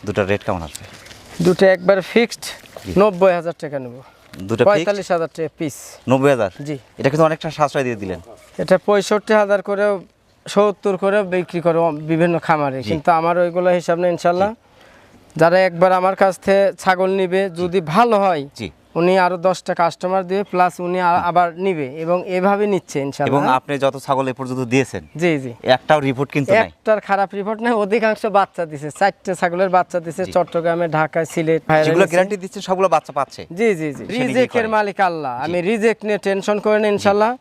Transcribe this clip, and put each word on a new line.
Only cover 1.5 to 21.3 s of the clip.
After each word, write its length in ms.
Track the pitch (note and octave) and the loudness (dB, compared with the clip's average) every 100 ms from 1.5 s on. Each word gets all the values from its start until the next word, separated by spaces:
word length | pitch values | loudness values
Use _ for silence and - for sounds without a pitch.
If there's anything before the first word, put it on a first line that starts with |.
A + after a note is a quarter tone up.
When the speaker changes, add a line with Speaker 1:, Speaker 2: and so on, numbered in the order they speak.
| F#3 F#3+ | 4 4
Speaker 2:
একবার 320 | F#3 F3+ G3 F3 | 4 2 0 2
ফিক্সড 320 | A3+ A#3 - - - - - F#2+ | 0 0 -4 -14 -16 -20 -16 -4
Speaker 1:
জি। 60 | F#2 | 2
Speaker 2:
নব্বই 320 | G#3+ F3+ F#3+ F3 | 2 4 2 2
হাজার 160 | E3 D#3+ | -4 -10
টাকা 200 | D#3 C#3 | -10 -10
নেব। 160 | B2+ B2 - _ _ - | -10 -16 -20 _ _ -16
Speaker 1:
দুটো 100 | F#2+ | -6
ফিক্সড? 160 | A2+ | 2
Speaker 2:
পঁয়তাল্লিশ 440 | B2 G#3 F3 G3+ F3+ | 4 4 0 -4 -2
হাজার 160 | E3+ D#3+ - | -2 -2 -6
টাকা 120 | D#3 _ | -8 _
পিস। 180 | D#3 - - - - | -8 -8 -20 -14 0
Speaker 1:
নব্বই 220 | C3 C#3 | 2 4
হাজার? 200 | C3 G2+ - | 2 0 -4
Speaker 2:
জি। 140 | D3 C#3+ - - | -10 -10 -12 -4
Speaker 1:
এটা 100 | B2+ | -2
কিন্তু 140 | D#3 | 2
অনেকটা 240 | D#3+ D#3+ E3 | 2 0 -8
সাশ্রয় 340 | D3 D3 D3+ | -2 -2 0
দিয়ে 140 | B2+ A2+ | -2 -4
দিলেন। 180 | G2 F2 - - - - | -6 -10 -12 -20 -20 -8
Speaker 2:
এটা 200 | E3+ F#3 - | 2 2 4
পঁয়ষট্টি 460 | G#3 F#3+ G#3+ - | 0 2 -2 2
হাজার 280 | G#3+ G3+ G3+ | 2 2 0
করেও, 380 | F#3 G3 G#3 G3+ F3 _ _ _ - | -2 -2 0 -2 -8 _ _ _ -4
সত্তর 480 | - G#3 F#3+ G#3 F#3 | 2 2 0 -4 -2
করেও 260 | G3 G#3 | 0 0
বিক্রি 360 | F#3+ F#3 F3 F3 | 0 -4 -4 -2
করে 180 | E3 E3 | 0 0
অ-, 200 | E3+ D3 D#3 | 0 -2 -4
বিভিন্ন 280 | D#3+ E3+ E3+ | 0 2 0
খামারে, 400 | - D#3 C#3+ C3 | 0 0 0 -4
Speaker 1:
জি। 60 | G#2+ | -4
Speaker 2:
কিন্তু 200 | E3 D#3+ | -2 2
আমার 240 | E3 E3 F3 | 2 2 0
ওইগুলো 300 | F3 E3+ F3+ | 0 0 2
হিসাব 280 | F3+ D#3+ E3+ | 0 0 0
নেই, 120 | F3+ | 0
ইনশাআল্লাহ। 400 | E3+ F3 F3 G3 | 0 0 0 0
Speaker 1:
জি। 880 | A3+ _ _ - - - - _ - | -4 _ _ -20 -20 -20 -20 _ 2
Speaker 2:
যারা 180 | D#3+ F#3 | 4 4
একবার 340 | F#3 E3+ F#3 | 2 4 2
আমার 240 | F#3 F#3 F#3+ | 4 2 2
কাছ 180 | F#3+ F3+ | 2 2
থেকে 280 | - G3 G3 F3+ | 2 2 2 0
ছাগল 320 | - F#3 F#3+ | 0 2 2
নিবে, 300 | G3 F#3 F#3 G3 | 0 0 0 -2
যদি 280 | E3 F3+ F#3 | -4 -2 -2
ভালো 360 | D#3 F3 A#3+ G#3+ | 0 2 4 4
হয়, 300 | G3 D#3+ C#3 - | 2 0 -6 -10
Speaker 1:
জি। 140 | G2+ - _ D#3+ | -12 -12 _ -2
Speaker 2:
উনি 180 | F3 F#3+ | 2 4
আরো 180 | F3+ F3+ | 2 0
দশটা 360 | F3 F3+ - | -2 -2 -4
কাস্টমার 520 | F3 E3+ - F3+ F#3+ F3+ | 0 0 -2 -4 -2 -2
দিয়ে, 160 | F#3+ G3 | -6 -4
প্লাস 220 | F3+ F3+ - | 0 0 0
উনি 180 | F3 F3+ | -4 0
আ-, 40 | |
Speaker 1:
হুম। 240 | F3+ F3 | 2 2
Speaker 2:
আবার 200 | F3 | 2